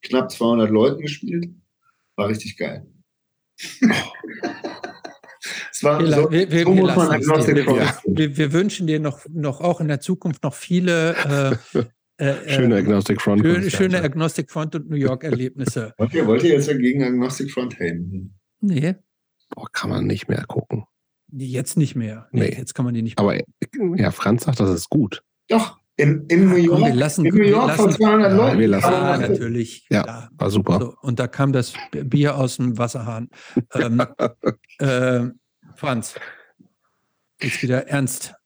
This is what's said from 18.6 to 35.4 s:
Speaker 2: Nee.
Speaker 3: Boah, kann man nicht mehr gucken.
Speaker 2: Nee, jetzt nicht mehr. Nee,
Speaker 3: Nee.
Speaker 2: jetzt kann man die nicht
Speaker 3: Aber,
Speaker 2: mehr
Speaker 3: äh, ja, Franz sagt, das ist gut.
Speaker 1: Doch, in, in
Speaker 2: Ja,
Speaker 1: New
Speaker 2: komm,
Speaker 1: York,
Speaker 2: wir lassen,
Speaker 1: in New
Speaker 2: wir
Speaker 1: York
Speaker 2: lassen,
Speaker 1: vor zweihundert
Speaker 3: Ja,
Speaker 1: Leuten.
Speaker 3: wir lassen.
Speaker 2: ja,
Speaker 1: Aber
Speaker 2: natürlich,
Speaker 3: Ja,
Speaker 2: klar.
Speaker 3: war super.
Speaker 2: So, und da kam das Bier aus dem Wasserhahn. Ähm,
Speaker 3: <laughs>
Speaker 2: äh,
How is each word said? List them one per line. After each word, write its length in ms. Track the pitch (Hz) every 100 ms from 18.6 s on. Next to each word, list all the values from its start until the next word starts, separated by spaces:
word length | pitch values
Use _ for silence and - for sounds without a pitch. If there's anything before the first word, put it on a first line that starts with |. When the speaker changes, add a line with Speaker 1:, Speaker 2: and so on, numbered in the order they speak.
Speaker 2:
Nee. 360 | 208 156 151 190 _ _ _ _ _
Speaker 3:
Boah, 160 | - -
kann 200 | - -
man 160 | 98 50
nicht 220 | 101 -
mehr 160 | - -
gucken. 380 | - - 110 - _ _ _ _
Speaker 2:
Nee, 140 | 135
jetzt 320 | 131 127 123 -
nicht 180 | 143
mehr. 320 | 127 110 110 -
Nee, 80 | 127 107
Speaker 3:
Nee. 80 | -
Speaker 2:
jetzt 180 | 123
kann 100 | - 123
man 80 |
die 80 | 120
nicht 160 | 113 -
Speaker 3:
Aber, 140 | 101
Speaker 2:
mehr 120 | 53 - _
Speaker 3:
äh, 420 | - - 190 170
ja, 80 | 101
Franz 320 | 92 98 120
sagt, 140 | - 131
das 120 | 98
ist 180 | 87 -
gut. 340 | - 101 - _ _ _
Speaker 1:
Doch, 300 | 320 - - _ -
in, 280 | 147 - -
in 120 | 170
Speaker 2:
Ja, 60 | 190
Speaker 1:
New 80 |
Speaker 2:
komm, 260 | 180 170 151
Speaker 1:
York, 40 | 139
Speaker 2:
wir 80 |
lassen, 320 | 123 151 165 165
Speaker 1:
in 80 |
New 60 | 202
Speaker 2:
wir 100 | 202
Speaker 1:
York 160 | 214 254
Speaker 2:
lassen, 140 | -
Speaker 1:
vor 80 | 202
zweihundert 420 | 160 214 214 202
Speaker 3:
Ja, 40 | 190
Speaker 1:
Leuten. 220 | 233 214
Speaker 3:
wir 100 | 110
lassen. 220 | - -
Speaker 2:
ja, 80 | 180 139
Speaker 1:
Aber 40 | - 120
Speaker 2:
natürlich, 580 | 101 117 120 113 - _
Speaker 3:
Ja, 120 | 104
Speaker 2:
klar. 260 | - 117 117 -
Speaker 3:
war 140 | 101
super. 280 | 101 95 87
Speaker 2:
So, 140 | 123 -
und 160 | 139 120
da 80 | 123
kam 240 | - 139
das 220 | 131 120 - -
Bier 440 | 147 143 147 143 139
aus 200 | 131 -
dem 220 | 127 110
Wasserhahn. 500 | 120 131 113 113 120 - - - 117
Ähm, 280 | - 120 117 123 - 123 -
Speaker 3:
<laughs> 380 | - 113 _ -
Speaker 2:
äh, 500 | 139 127 127 123 120 -